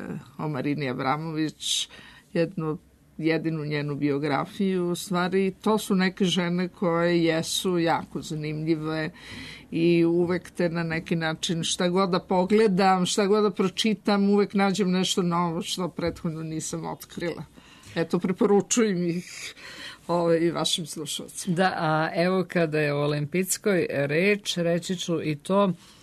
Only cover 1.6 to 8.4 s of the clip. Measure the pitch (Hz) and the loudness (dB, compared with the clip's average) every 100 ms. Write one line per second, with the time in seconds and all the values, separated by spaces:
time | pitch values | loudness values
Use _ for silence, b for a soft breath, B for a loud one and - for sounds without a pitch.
1.6 | - - - B B B _ 175 165 - | -6 -4 -6 B B B _ -2 -2 -2
2.6 | 156 151 - _ _ - 156 160 156 160 | -6 -6 -12 _ _ -4 0 0 -2 -4
3.6 | 147 147 147 135 143 139 147 139 165 - | -4 -4 -4 -2 0 0 0 -2 -4 -2
4.6 | 196 185 175 175 - 175 180 190 190 185 | -2 0 -2 -4 -2 -2 0 2 0 0
5.6 | 208 214 - 190 185 185 190 175 175 175 | 0 0 2 2 2 2 0 2 0 0
6.6 | 180 - 175 165 170 170 165 160 170 - | -2 -2 0 2 4 4 4 2 -2 -2
7.6 | 190 180 165 185 185 156 143 156 | 0 2 2 0 -2 -10 -8 -6